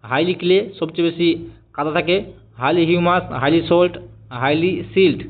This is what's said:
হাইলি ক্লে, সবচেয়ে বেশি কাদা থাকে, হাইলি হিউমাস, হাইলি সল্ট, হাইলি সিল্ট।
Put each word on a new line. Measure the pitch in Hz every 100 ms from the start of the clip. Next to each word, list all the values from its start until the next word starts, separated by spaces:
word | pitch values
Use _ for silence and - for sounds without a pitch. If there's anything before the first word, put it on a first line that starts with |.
হাইলি | 110 131 170
ক্লে, | 180 175 185 220 -
সবচেয়ে | 160 - 170
বেশি | 165 170 156 - - _
কাদা | - 151
থাকে, | 156 170 185 214 - - -
হাইলি | 131 175 165
হিউমাস, | 175 175 180 175
হাইলি | 135 131 165
সল্ট, | 165 175 180 175 - - -
হাইলি | 123 135 156 175 185 -
সিল্ট। | - 185 131